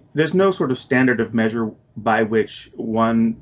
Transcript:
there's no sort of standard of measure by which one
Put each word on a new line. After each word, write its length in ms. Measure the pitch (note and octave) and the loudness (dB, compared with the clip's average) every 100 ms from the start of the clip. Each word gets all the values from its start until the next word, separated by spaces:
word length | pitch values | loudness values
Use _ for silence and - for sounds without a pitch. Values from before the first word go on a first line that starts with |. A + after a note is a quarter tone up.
| - C#3+ | -10 -2
there's 180 | D#3 | 0
no 180 | F#3 G3 | 2 2
sort 200 | F#3 D3 | 0 -2
of 80 | B2+ | -4
standard 420 | - B2+ C3 A2+ | 0 2 2 2
of 120 | A2 | 0
measure 380 | A2+ A2 A#2 A2 - _ - | 0 0 0 -6 -8 _ -6
by 280 | A2 A2 | 0 0
which 480 | A2 A2 G2+ - - - | 2 0 -2 -6 -20 -12
one 640 | A#2 A2 A2+ A2+ A2+ A2+ | -4 0 2 2 0 -2